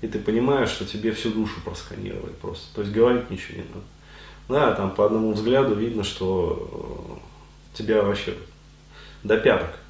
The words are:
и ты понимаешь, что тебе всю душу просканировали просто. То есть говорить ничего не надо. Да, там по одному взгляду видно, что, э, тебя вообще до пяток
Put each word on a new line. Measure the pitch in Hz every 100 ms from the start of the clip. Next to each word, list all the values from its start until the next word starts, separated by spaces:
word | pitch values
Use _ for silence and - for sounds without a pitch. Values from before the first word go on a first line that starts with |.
и | 110
ты | 107
понимаешь, | 98 110 127 139 113
что | - 101
тебе | 104 113
всю | 107 120
душу | 107 104 - -
просканировали | 87 - - 101 101 - -
просто. | - - - -
То |
есть | 101
говорить | 107 120 123 -
ничего | 92 - 92
не |
надо. | 90 - - - - - - - -
Да, | 135 135 104
там | 98
по | - 104
одному | 110 110
взгляду | 104 107 131 127
видно, | 104 117 110
что, | 98 - 92 92 85 - 50 - - - - - - - - - -
э, | -
тебя | 107 107
вообще | 101 101 - - - - - - - - - -
до | 104 110
пяток | 131 101 87 - -